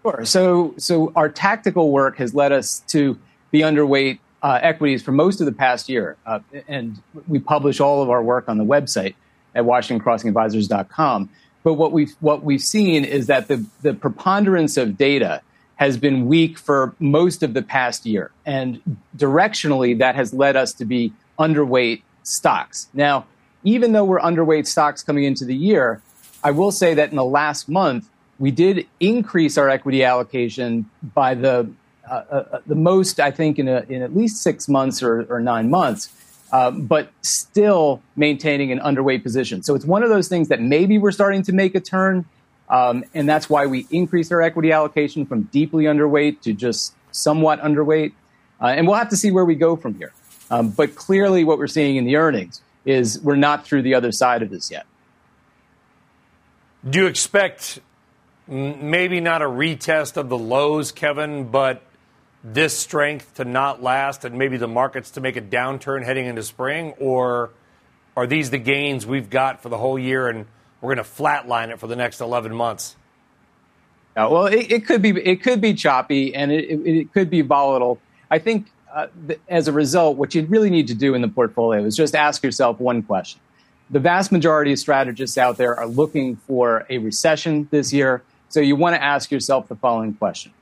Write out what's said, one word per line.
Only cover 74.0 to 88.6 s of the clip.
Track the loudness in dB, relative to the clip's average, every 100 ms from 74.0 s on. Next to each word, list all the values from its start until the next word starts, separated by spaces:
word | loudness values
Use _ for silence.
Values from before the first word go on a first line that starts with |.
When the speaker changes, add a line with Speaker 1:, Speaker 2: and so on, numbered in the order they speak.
| _ -2
Speaker 1:
Uh, | 2
well, | 2 2
it, | 0 0
it | -2 2
could | 2
be, | 2
it | 2 0 0
could | 0 2
be | 2
choppy | 2 2 0 0 -2 -2 -4
and | -2
it, | -2 -2
it, | -4 0
it | 0 0
could | -2 0
be | 0
volatile. | 2 2 2 2 0 -2 _ _ _
I | 0
think, | 0 -4 -6 _ _
uh, | -10 -10 -12 -12
th-, | -12 -2
as | -2 0
a |
result, | 0 2 2 2 2
what | -2 -2
you | 2
really | 2 4
need | 2 0
to |
do | 0 0 0
in |
the | -2
portfolio | 0 -2 0 0 2
is | 0 0
just | 0
ask | 2 0 0
yourself | -6 0 0 0
one | -2 -2
question. | -2 -4 -6 -20 _ _ _ _ _
The | 0
vast | 2 0 2
majority | 2 4 2 2
of | 0
strategists | 0 0 0 -4 -6 0
out | 0 2
there | 0 0
are | -4
looking | 0 0 0 -4 -6
for | -4 0 2 0 -2
a | -6
recession | -4 -2 0 0 0 -2 0
this | -2 0
year. | 0 2 0 _ _ _
So |
you | 0